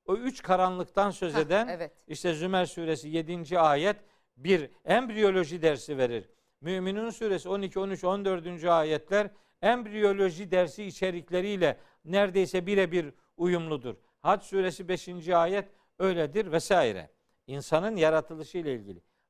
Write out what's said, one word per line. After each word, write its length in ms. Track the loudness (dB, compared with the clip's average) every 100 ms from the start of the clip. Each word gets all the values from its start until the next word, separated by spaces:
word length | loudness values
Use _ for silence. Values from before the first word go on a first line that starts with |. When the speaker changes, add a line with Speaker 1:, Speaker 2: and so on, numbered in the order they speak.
| -4
Speaker 1:
o 100 | -4
üç 260 | -4 -6
karanlıktan 680 | 0 2 2 -2 -4 0 0
söz 240 | 0 -2
Speaker 2:
Hah, 60 | 0
Speaker 1:
eden 280 | 2 2 0
Speaker 2:
evet. 240 | -6 -10 _ -16
Speaker 1:
işte 280 | -6 -2
Zümer 320 | -2 0 0 0
suresi 420 | -4 -4 -4 -4
yedinci 500 | -6 -4 -8 -2 4
ayet 380 | 4 4 2 -2 _ _ _ _
bir 340 | 2 2 0 _
embriyoloji 760 | 2 2 2 2 2 4 0 0
dersi 360 | 0 0 -4 0
verir. 320 | 0 0 -8 _ _ _
Müminun 500 | -6 -4 -4 -4 -6
suresi 380 | -4 -2 -2 -2
on 140 | -6
iki, 180 | -4 -4
on 100 | -4
üç, 140 | -2
on 200 | -2 0
dördüncü 440 | -2 -4 -6 -4 2
ayetler 600 | 4 4 -2 0 0 0 _ _ -2
embriyoloji 880 | 2 2 -2 0 2 4 0 0 -2
dersi 340 | 2 0 -2
içerikleriyle 920 | -10 -4 -4 -4 -4 -2 -2 2 2 0 -8 _
neredeyse 640 | -2 0 2 2 0 0 0
birebir 480 | 2 2 0 -4 -10 _ -2
uyumludur. 580 | 0 0 -2 -6 -6 -12 _ _
Hac 220 | 0 0
suresi 460 | 0 -2 -2 -4 -6
beşinci 480 | -6 -6 -10 0 2
ayet 320 | 4 0 -6 _ _ -2
öyledir 540 | 0 0 -2 -2 -2
vesaire. 580 | -2 2 4 2 0 -10 _ _ _ -12
İnsanın 500 | -10 0 0 0 2
yaratılışı 640 | 4 2 -2 -12 -10 -8
ile 160 | -6
ilgili. 280 | -6 -10 -18 _ _